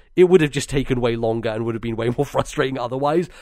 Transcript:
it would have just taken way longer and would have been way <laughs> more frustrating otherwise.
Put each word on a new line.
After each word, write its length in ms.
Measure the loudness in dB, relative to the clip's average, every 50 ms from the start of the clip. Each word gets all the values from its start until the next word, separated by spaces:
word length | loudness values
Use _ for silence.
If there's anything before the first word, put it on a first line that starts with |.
| -20 _ 4
it 100 | 6 6
would 140 | 8 8 6
have 120 | 6 4
just 180 | 0 -4 -6 -4
taken 320 | -4 -4 -2 -2 -2 0
way 160 | 0 -2 -2 0
longer 320 | -2 -2 -2 -2 -2 -4
and 160 | -4 -4 -4
would 100 | -4 -4
have 60 | -4
been 160 | -4 -6 -6 -2
way 120 | -2 -2
<laughs> 80 | 0 -2
more 80 | -4
frustrating 520 | -2 -2 -4 -4 -4 -4 -4 -4 -2 -2 -6
otherwise. 500 | -6 -6 -6 -4 -2 0 0 0 -2 -2 -8 -18